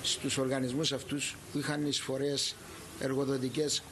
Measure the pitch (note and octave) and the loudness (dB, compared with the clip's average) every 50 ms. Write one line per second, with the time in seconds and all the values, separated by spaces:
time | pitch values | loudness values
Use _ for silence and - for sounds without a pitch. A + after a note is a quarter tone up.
0 | - - - - - C#3 - - C3+ C3 C3+ C3+ C3 B2+ B2 C#3+ D#3+ - C#3+ B2+ | 0 0 0 0 0 0 2 2 2 2 2 2 2 2 2 2 2 2 0 0
1 | - - C#3+ C#3+ C3+ - - - - - - D3 C#3 D3 D3+ D3 D3 C#3+ C3 - | -2 -2 -2 -2 -2 -4 -6 -8 -12 -4 -2 -2 0 0 0 2 2 2 0 0
2 | - - C3+ C3+ C#3 C#3+ C#3+ C3+ - - - - - - - - - - - - | 0 0 0 2 2 2 2 2 0 -2 -2 -6 -12 -14 -14 -12 -12 -12 -6 -2
3 | - C3+ C3+ C3+ C#3 C3 C#3 C3 B2+ C3 A2+ D3 D3+ C#3+ - - - - | 0 0 2 2 2 2 2 2 0 0 2 2 2 2 2 0 -2 -6